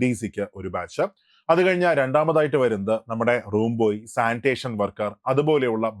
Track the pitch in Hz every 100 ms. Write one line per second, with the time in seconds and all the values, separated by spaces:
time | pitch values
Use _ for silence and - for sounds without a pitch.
0 | 127 113 104 - 98 98 95 90 87 -
1 | 190 - _ _ - 170 185 180 175 151
2 | 131 143 156 156 151 143 123 107 101 110
3 | - 113 117 120 104 104 113 117 110 104
4 | 113 - 117 117 131 123 127 110 101 -
5 | 104 101 - 135 151 151 127 110 113 107